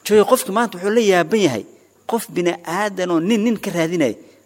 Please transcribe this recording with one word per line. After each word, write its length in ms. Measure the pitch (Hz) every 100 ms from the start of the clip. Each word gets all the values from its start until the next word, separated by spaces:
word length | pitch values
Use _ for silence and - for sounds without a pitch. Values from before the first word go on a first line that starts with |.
| -
Jooyo 180 | 208 196
qofki 260 | 247 -
maanta 240 | 202 233 175
wuxuu 140 | 196
la 120 | 226
yaaban 380 | 214 180 160 220
yahay, 220 | 180 113 101 - _ _ -
qof 140 | 233 -
bini 200 | 165 175 - -
aadan 460 | 175 208 190 180
oo 80 | 170
nin, 220 | 175 233
nin 140 | 220 214
ka 120 | 208
raadinaya. 440 | 170 165 175 135 101 - _